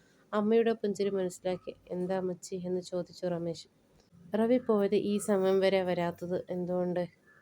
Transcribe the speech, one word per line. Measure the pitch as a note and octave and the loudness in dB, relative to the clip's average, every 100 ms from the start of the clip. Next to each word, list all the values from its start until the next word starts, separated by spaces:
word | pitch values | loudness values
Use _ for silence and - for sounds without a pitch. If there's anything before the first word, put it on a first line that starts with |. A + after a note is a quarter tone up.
| _ _ _ | _ _ _
അമ്മയുടെ | G#3+ G#3 A3+ A3+ | -2 4 4 4
പുഞ്ചിരി | A3+ G#3 F#3+ G3+ | 0 -2 -2 -2
മനസ്സിലാക്കി, | F#3+ F3+ - F#3 F3+ - - - | 0 -2 -4 -6 -6 -8 -16 -10
"എന്താ | F3+ F3+ F#3+ | -6 -2 -2
അമ്മച്ചി?" | F#3 F3 - F#3 F3+ | -2 -6 -8 -8 -4
എന്ന് | F3+ | -4
ചോദിച്ചു | F3 F3+ F3 - F3+ | -4 -6 -6 -6 -4
രമേശ്. | E3+ E3+ D#3+ - _ _ _ _ - - G#3 | -2 -4 -8 -14 _ _ _ _ -20 -4 0
"രവി | A3+ B3+ | 4 2
പോയത് | B3 G#3 G3 G#3 | 4 2 4 2
ഈ | G3+ G#3 | 2 -2
സമയം | G#3 G3 F#3+ G3 | 2 2 4 4
വരെ | F#3+ F#3+ | 4 2
വരാത്തത് | F3+ F3 E3+ E3+ F3 F3+ - | 2 0 -2 -4 -4 -4 -4
എന്തുകൊണ്ട്?" | F3+ F3 F3+ F3+ F3+ E3+ _ _ - | -6 -2 -2 0 -2 -4 _ _ -20